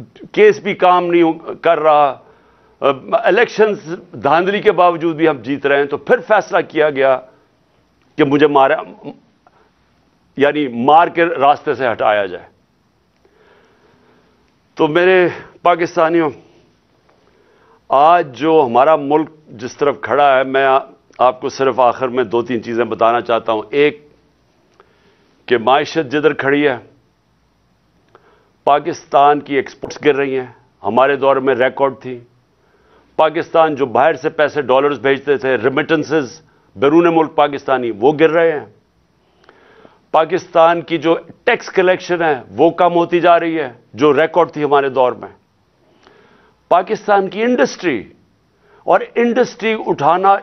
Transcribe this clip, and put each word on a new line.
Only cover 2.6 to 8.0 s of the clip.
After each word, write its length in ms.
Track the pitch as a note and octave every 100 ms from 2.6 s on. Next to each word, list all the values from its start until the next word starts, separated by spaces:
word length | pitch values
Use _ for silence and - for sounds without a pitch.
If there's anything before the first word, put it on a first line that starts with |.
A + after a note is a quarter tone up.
| _ _
अ, 100 | C3+ C3 - E3+ -
इलेक्शंस 600 | G3 A3+ - G#3+ G3 D3+ F3+ - B2
धांधली 440 | C#3 D#3+ F#3 G3+
के 100 | G#3
बावजूद 460 | F3 F3 E3+ E3+ D3+
भी 100 | D#3+
हम 160 | C#3
जीत 240 | A2 C#3 C#3
रहे 120 | C#3+
हैं, 80 | C#3+
तो 100 | C#3+
फिर 240 | - A#3
फैसला 400 | - G#3 - G3+
किया 300 | - D3+ D3+
गया 260 | C3+ C3+ B2+ - _ _ _ _ _ _ _